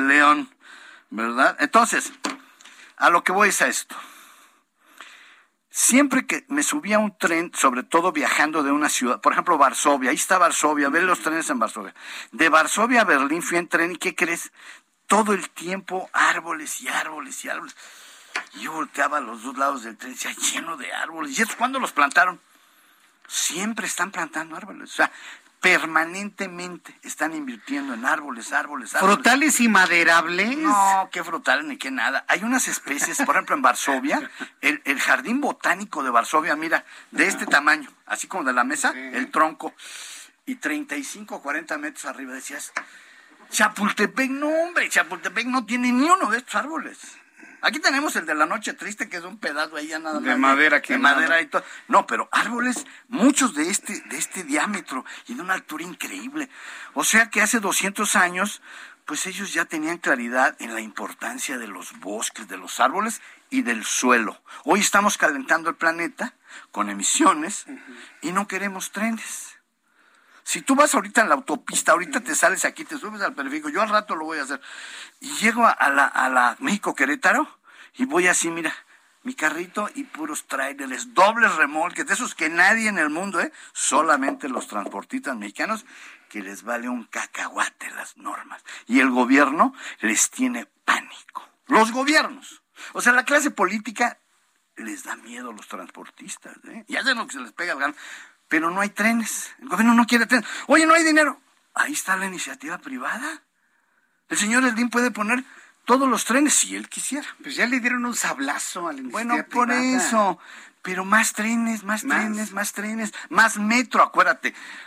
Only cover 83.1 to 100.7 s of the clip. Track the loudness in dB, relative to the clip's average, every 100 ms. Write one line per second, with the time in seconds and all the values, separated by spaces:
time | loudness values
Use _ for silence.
83.1 | -2 -4 -2 -4 -6 -16 -6 0 2 4
84.1 | 2 2 -4 -6 -8 -6 -8 -6 -10 -8
85.1 | -8 -6 -8 -8 -6 -4 -6 -10 -20 -20
86.1 | -20 _ -12 -10 -10 -6 -6 -6 -8 -8
87.1 | -10 -8 -8 -8 -4 -6 -6 -14 -12 -14
88.1 | -14 -12 -12 -12 -18 -18 -14 2 4 6
89.1 | 4 4 6 4 4 0 0 -14 -4 -2
90.1 | 0 0 0 -2 -4 -10 _ -2 -2 -2
91.1 | -18 -18 -18 -18 _ 2 4 4 2 2
92.1 | 2 2 -6 -20 -20 _ -20 -12 0 4
93.1 | 4 4 2 2 0 0 0 -6 -4 -4
94.1 | -4 _ _ _ _ _ -16 -14 -12 -12
95.1 | -14 -14 -14 -14 -14 -14 -14 -14 -18 -20
96.1 | -18 -16 -16 -18 -20 -18 -18 -10 -4 -2
97.1 | -2 -6 -10 -12 -8 -6 -2 -4 -4 -14
98.1 | -18 -20 _ -2 0 0 -2 -2 0 0
99.1 | 0 -2 -6 -12 -14 -6 2 6 6 6
100.1 | 4 4 2 0 -6 4